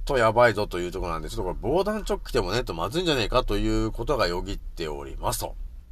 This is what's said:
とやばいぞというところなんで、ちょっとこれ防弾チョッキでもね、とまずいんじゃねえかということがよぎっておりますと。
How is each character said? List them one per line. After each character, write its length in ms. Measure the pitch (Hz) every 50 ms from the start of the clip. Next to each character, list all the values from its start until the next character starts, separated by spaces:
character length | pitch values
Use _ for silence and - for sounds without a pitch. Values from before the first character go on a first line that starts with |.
| -
と 120 | - 143
や 160 | 131 113 110 107
ば 160 | 117 123 120
い 60 | 107
ぞ 120 | 101 104
と 140 | 87 92 90
い 80 | 87 90
う 40 | 85
と 80 | 95
こ 60 | 90
ろ 60 | 87 82
な 60 | 80
ん 40 | 78
で、 60 | 78
ち 60 | -
ょ 0 |
っ 20 |
と 60 | 110 101
こ 40 | 90
れ 60 | 85 -
防 240 | 73 104 143 180 196
弾 200 | 202 214 220 190
チ 80 | - 208
ョ 40 |
ッ 100 | 196 -
キ 60 | - -
で 80 | 131
も 120 | 101 90 98
ね、 120 | 120 127
と 100 | 120 92
ま 160 | 82 85 95
ず 100 | - 165
い 20 | 190
ん 40 |
じ 60 | 170 147
ゃ 20 |
ね 100 | 127 107
え 40 | 92
か 160 | - 123 127
と 140 | - 113 104
い 100 | 107 110
う 240 | 110 110 110 110 110
こ 120 | - 117
と 120 | 120 151
が 100 | 120 101
よ 160 | 87 87 90 92
ぎ 120 | 95 104
っ 40 | -
て 300 | - - - - 85 78
お 160 | 73 71 71
り 120 | 67 -
ま 160 | - - 101 123
す 80 | -
と。 140 | 110 80 - - - - - - - -